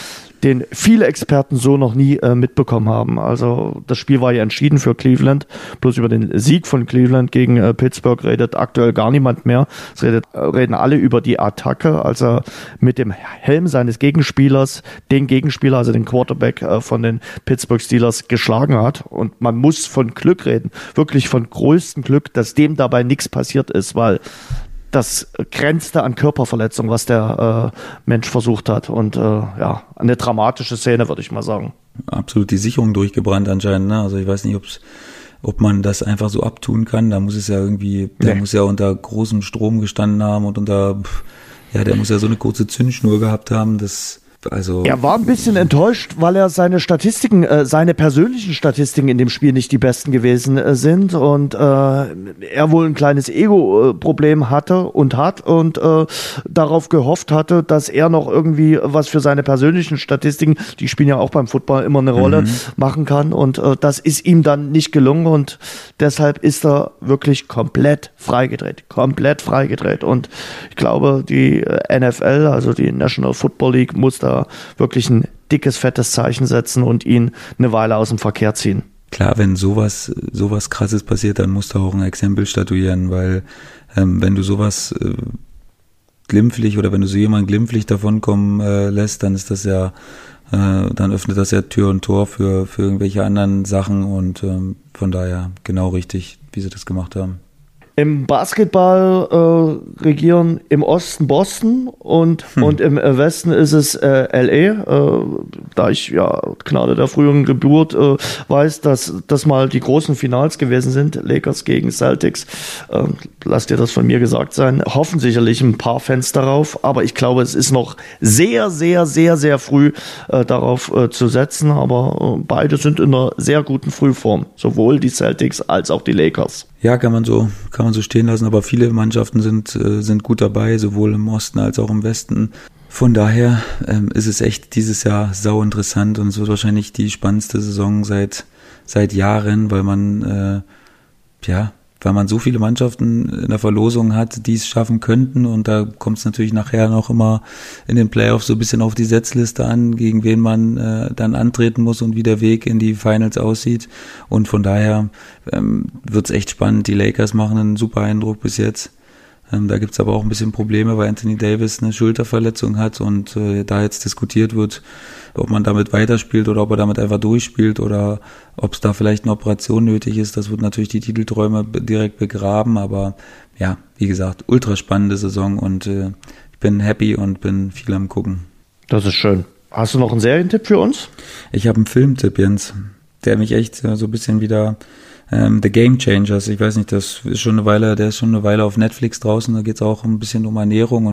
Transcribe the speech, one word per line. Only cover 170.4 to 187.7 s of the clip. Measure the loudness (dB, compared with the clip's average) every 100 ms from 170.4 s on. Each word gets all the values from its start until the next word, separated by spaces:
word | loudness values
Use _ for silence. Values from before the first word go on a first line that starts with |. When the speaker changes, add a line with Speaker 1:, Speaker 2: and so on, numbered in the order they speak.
| -6
Speaker 2:
wird | -4
natürlich | -4 -4 -4
die | -4
Titelträume | -4 -4 -4 0 0 0
be-, | -2 -6
direkt | -2 -2 -2 -4
begraben, | -6 -4 -2 0 0 0
aber | -2 -4 -6 -8 -18 -20 _ -6
ja, | -6 -6 -10 -4
wie | -2
gesagt, | -2 -4 -6 0
ultra | 0 2
spannende | -4 -2 0 0 -2
Saison | -4 -2 -2 -2
und, | -4 -4 -4
äh, | -6 -6 -10 -20 -20 -20
ich | -4
bin | 0 2
happy | 0 0 0
und | 0 -2 -4
bin | -4 -2 -4
viel | -8 -6
am | -4 -4
Gucken. | -6 -6 -6 -10 _ _ _ -2
Speaker 1:
Das | 0 0
ist |
schön. | 0 2 0 -2 _ _
Hast | -4 -2
du | 0
noch | 0
einen | 2
Serientipp | 2 2 2 -2 2
für | 2
uns? | 2 0 -8 -20 -20 -20 -8
Speaker 2:
Ich | -2 0
hab | 2
einen | 2
Filmtipp, | 4 4 2 0 2
Jens, | 0 0 -4 -14 -14 -18 _ _
der | -2 0
mich | 2
echt, | 0 -2 -4
äh, | -4
so | -2 -4
ein |
bisschen | -6 -2 -2
wieder, | 0 0 -2 -4 -12 -20 -20 -20 -4
ähm, | 0 2 2
The | 2
Game | 4 4 4
Changers, | 2 2 2 0 -2
ich | -2
weiß | 0 0
nicht, | -2
das | -2 -4 -8
ist | -6 -4
schon | 0 2
eine |
Weile, | 4